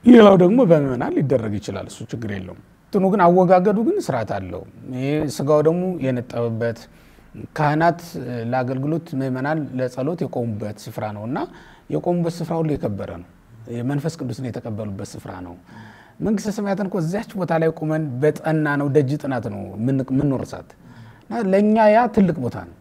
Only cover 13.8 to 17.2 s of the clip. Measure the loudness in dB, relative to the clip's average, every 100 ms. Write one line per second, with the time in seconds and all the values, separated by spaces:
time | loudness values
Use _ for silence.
13.8 | -4 -4 -4 -8 -10 -8 -8 -8 -10 -8
14.8 | -8 -10 -12 -14 -14 -14 -14 -18 -20 -20
15.8 | -20 -20 -20 _ -2 -2 -2 -4 -4 -4
16.8 | -2 -4 -4 -4